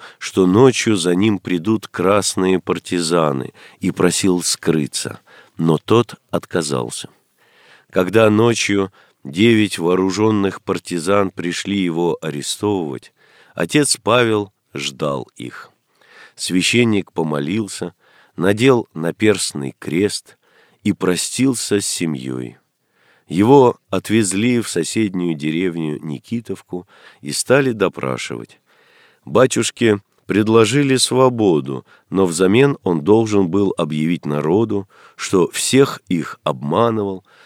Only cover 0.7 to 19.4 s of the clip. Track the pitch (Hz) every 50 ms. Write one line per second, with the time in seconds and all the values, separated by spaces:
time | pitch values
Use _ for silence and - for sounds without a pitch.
0.7 | 117 - - 113 107 92 80 90 87 90 104 107 104 92 - - 90 85 82 107
1.7 | 113 107 - - - - 87 92 104 104 92 - - 95 92 92 95 87 - -
2.7 | 87 85 - - 92 87 85 78 87 85 80 73 69 65 62 64 - - - -
3.7 | - _ - 92 - - 87 87 - - - 95 90 90 85 - - - - 85
4.7 | 80 80 71 67 - - - - - - _ _ - - - _ _ - 82 82
5.7 | 78 76 - - 107 117 117 - - - _ _ - 85 - - - 90 80 71
6.7 | 69 62 60 60 - - - - _ _ _ _ _ _ _ _ _ _ _ _
7.7 | - _ _ _ - 95 92 90 95 113 113 107 107 107 113 120 113 - - -
8.7 | 101 98 98 95 - _ _ _ _ _ - 67 71 87 110 120 113 107 107 92
9.7 | - - 82 87 90 92 95 95 90 101 107 110 107 101 98 95 90 - - -
10.7 | 92 87 - - 90 85 76 92 101 101 98 92 - - 85 87 85 - - 92
11.7 | 101 98 92 87 80 82 87 85 - - - 78 71 71 69 - - - 104 104
12.7 | 101 95 82 71 64 60 - - _ _ _ _ _ _ _ _ _ - 85 82
13.7 | - 151 143 - - - - 104 117 123 120 113 107 104 101 101 _ _ _ _
14.7 | - 69 69 71 67 64 80 73 69 65 58 - _ - 60 60 - - - -
15.7 | _ _ _ _ _ _ _ _ - - - - _ - - - 87 92 87 -
16.7 | 110 120 120 113 107 98 - - _ 85 80 78 76 73 71 76 98 110 107 98
17.7 | - - 90 85 - _ _ _ _ _ _ _ _ - 82 98 101 107 123 135
18.7 | 127 117 - - - 78 80 82 78 - 107 107 101 92